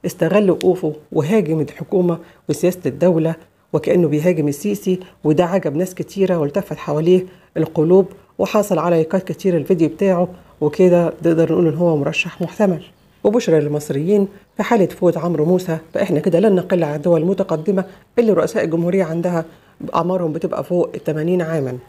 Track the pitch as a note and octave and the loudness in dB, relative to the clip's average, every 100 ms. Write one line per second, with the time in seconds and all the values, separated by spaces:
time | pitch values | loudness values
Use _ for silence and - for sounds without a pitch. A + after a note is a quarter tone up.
0 | F3+ - E3 G3 G3+ E3 F#3 F3+ D#3+ D3 | -8 -4 0 2 2 2 2 0 -2 -8
1 | - D#3+ D3 A3 D#3+ D#3+ C#3+ - - G3 | -6 -4 0 0 0 -2 -4 -8 -4 0
2 | F3 E3 - - - D3+ F3+ F#3 D3 C3+ | 0 -2 -8 -20 -6 -2 -2 -2 -6 0
3 | F3+ E3 D#3+ D#3+ - _ _ D#3+ - G3 | 2 2 0 -4 -12 _ _ -4 2 2
4 | E3 D3+ E3 E3 D3 C#3+ G#3 G3+ - F#3 | 4 2 0 0 -2 -2 -4 -4 -2 -4
5 | - _ D3+ D3+ E3+ F#3+ E3 C#3+ F3+ - | -4 _ 0 2 2 0 -2 -4 -4 -6
6 | E3+ - F#3+ F3 C#3+ C#3+ - D3+ - D3+ | -10 -2 0 0 -2 -4 -6 -10 -4 -2
7 | D#3+ F#3 F#3 - _ - D#3+ - D#3+ F#3 | 4 2 2 -14 _ -4 -4 0 4 4
8 | F#3+ - _ - G3 G#3+ G3+ E3+ E3 E3+ | 4 -4 _ -6 -2 0 0 0 2 2
9 | D#3+ F#3+ F#3 F3+ F#3+ E3+ C3+ F#3 D#3 D#3 | 2 -2 -4 -4 -2 -2 0 0 0 0
10 | G3 F3+ F3 - - _ D3+ - F#3 F3 | 0 0 -2 -4 -20 _ -4 2 4 4
11 | E3+ - E3 D#3+ D#3+ D#3+ E3+ D3+ F3 D#3 | 2 0 0 2 2 2 2 2 0 2
12 | C#3+ D#3+ F3 - E3+ - G#3 D#3+ - _ | -2 -4 -6 -6 -8 0 0 0 -8 _
13 | _ _ G#3 A3+ A3 D#3+ D3 D3 D3 C#3 | _ _ 0 0 2 2 2 -4 -4 -4
14 | D#3+ G#3 G3 - _ - G#3 A#3 F3+ - | 0 0 0 -6 _ -8 0 2 2 2
15 | F3+ - E3 D#3+ D3+ F3+ F3+ D#3 - - | 0 0 -2 0 2 0 0 -8 -6 -4
16 | - D#3 F#3 E3 G#3+ F#3+ E3+ F3+ D#3 D3 | -2 0 2 2 4 2 0 -2 0 -2
17 | D#3+ E3+ E3 F#3+ F#3+ D#3+ D#3+ F#3+ F#3 - | 0 2 2 -2 -2 -4 -2 -2 -4 -12
18 | _ - A#3 F#3+ - A3 E3 E3 E3+ F#3+ | _ 0 2 2 0 -2 -2 -2 0 0
19 | E3+ E3 F3 E3+ D#3+ - _ _ - - | 0 -2 -2 -2 -6 -14 _ _ -6 -4
20 | E3+ F#3 E3+ D#3 E3+ - - F3 F3 - | -2 -2 -2 -4 -6 -6 -4 -2 -2 -4
21 | - D#3 D#3+ F3+ D#3+ D#3+ C3 B2 | -6 -4 -2 -2 -2 -4 -4 -8